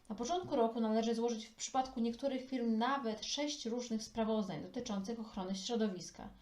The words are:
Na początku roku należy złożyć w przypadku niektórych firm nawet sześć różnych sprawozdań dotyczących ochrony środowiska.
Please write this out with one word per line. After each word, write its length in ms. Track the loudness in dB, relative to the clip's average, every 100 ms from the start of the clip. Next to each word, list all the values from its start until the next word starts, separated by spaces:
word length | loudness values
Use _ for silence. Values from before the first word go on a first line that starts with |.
| -10
Na 60 | -4
początku 400 | 0 0 2 4
roku 260 | 4 4
należy 340 | 2 4 4 2
złożyć 300 | 2 0 -6
w 100 | -8
przypadku 440 | -2 0 0 0
niektórych 460 | 0 0 0 -2 -2
firm 320 | 0 2 4
nawet 480 | 4 2 0 -2 -2
sześć 400 | 0 0 -2 -2
różnych 380 | -2 -2 -4
sprawozdań 580 | -4 -2 2 2 0 -4
dotyczących 580 | -6 -6 -2 -2 -2 -4
ochrony 360 | -4 -4 -2 -2
środowiska. 720 | 0 2 2 0 -8 -12 -14 -14